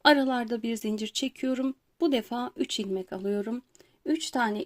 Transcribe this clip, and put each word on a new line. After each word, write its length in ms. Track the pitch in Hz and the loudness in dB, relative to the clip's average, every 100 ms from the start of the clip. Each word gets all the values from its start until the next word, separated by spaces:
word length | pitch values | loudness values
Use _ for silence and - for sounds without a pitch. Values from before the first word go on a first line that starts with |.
Aralarda 580 | 294 285 262 247 226 233 | 6 6 4 0 -2 -2
bir 140 | 226 226 | -2 -2
zincir 320 | 220 214 220 | -2 -2 -4
çekiyorum. 640 | - 269 - 262 254 262 - _ _ | -4 -4 -2 -2 0 -2 -4 _ _
Bu 120 | 330 | 2
defa 400 | 254 214 240 247 - | 2 0 -6 -6 -4
üç 240 | - - | -4 -2
ilmek 320 | 196 190 185 | -4 -4 -6
alıyorum. 500 | 190 202 202 208 247 - _ - _ - | -6 -2 -2 -2 -6 -10 _ -20 _ -2
Üç 240 | 320 - | -2 0
tane 340 | 254 226 208 | 0 0 -2